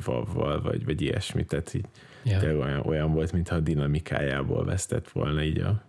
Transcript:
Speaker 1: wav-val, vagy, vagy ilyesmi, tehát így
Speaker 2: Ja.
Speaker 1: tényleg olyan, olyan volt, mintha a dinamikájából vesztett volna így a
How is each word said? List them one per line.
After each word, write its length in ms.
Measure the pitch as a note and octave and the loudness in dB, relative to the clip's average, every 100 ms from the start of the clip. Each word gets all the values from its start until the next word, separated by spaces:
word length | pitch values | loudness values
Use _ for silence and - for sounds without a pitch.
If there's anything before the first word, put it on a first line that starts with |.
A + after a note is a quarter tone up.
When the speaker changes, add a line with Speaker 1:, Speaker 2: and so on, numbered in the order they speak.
| - | -2
Speaker 1:
wav-val, 560 | B1 - F2 D2 D2+ | -2 -2 -2 0 0
vagy, 220 | - D#2+ | 0 -2
vagy 160 | - D#2 | -2 -2
ilyesmi, 440 | D2+ C2+ - - | 0 -2 -2 -2
tehát 300 | D#2+ C#2+ - | -2 -2 -2
így 100 | - - - - - | -6 -6 -12 -20 -6
Speaker 2:
Ja. 140 | B2 F#2+ | 0 2
Speaker 1:
tényleg 200 | F2 D2+ | 4 2
olyan, 220 | C2+ C#2 - | 0 0 0
olyan 260 | D#2 D#2 | 2 2
volt, 200 | D#2+ E2 | 2 2
mintha 220 | F2+ E2 | 0 0
a 60 | E2+ | 0
dinamikájából 1040 | D#2 D2+ C#2+ D2+ - C#2+ C#2 C#2 C2+ E2 | 2 2 2 0 0 -2 0 0 0 0
vesztett 440 | E2+ F#2+ - D#2+ - | 0 -2 -2 -4 -4
volna 340 | - D2+ D2+ | -2 0 2
így 160 | D#2 D#2+ | 2 0
a 220 | F2 G#2+ | 2 0